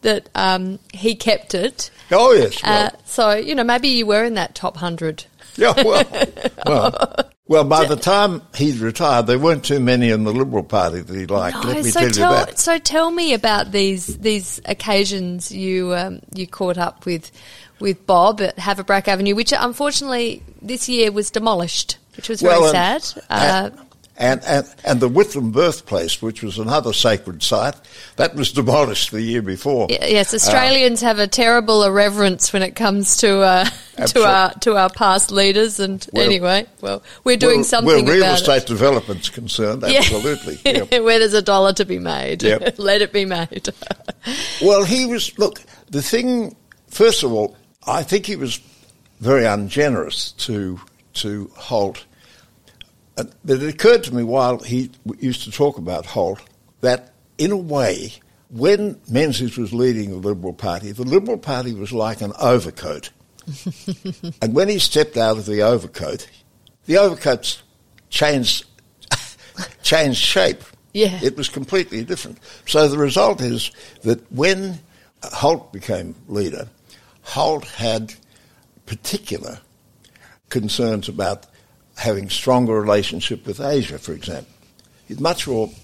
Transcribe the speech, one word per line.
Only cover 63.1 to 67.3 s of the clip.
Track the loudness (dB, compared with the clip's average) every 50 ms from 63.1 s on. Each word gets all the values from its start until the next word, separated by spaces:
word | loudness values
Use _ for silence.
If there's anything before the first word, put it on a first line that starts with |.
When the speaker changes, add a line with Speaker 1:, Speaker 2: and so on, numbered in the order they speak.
| _ _ _ _ _ _ -16
Speaker 2:
<laughs> | -16 -14 -10 -10 -12 -12 -10 -10 -10 -10 -10 _ -12 -12 -10 -12 -14 -10 _ -6
And | -2 0
when | 0 2 2
he | 0 0
stepped | -2 0 2 2 0 2 0
out | 0 0 0 0 -2
of | -4
the | -4 -2 2 2
overcoat, | 2 2 2 -2 -8 -12 -10 -8 -8 -8 -10 -12 -16 _ _ _ _ _ _ _ _ _ _ _
the | 2 4 4
overcoats | 6 4 2 0 0 0